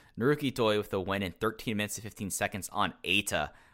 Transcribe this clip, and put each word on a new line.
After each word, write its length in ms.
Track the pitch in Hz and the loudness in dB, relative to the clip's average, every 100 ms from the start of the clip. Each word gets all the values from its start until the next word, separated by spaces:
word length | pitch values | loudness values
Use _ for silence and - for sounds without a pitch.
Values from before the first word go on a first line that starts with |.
| - - | -16 -2
Naruki 380 | 120 147 139 | 2 2 0
Doi 220 | - 110 104 | 2 4 4
with 140 | 101 | 2
the 100 | 101 | -2
win 240 | 92 98 | 0 -2
in 80 | 95 | -2
thirteen 460 | - 107 110 - 104 | -2 -2 -2 -2 -2
minutes 180 | 104 - | -2 -6
and 80 | |
fifteen 260 | 104 - 98 | -10 -8 -6
seconds 400 | - 101 104 - | -2 -2 -2 -4
on 220 | - 98 - | 0 0 0
Eita 480 | - 98 98 85 73 - - | 0 2 2 0 -2 -6 -20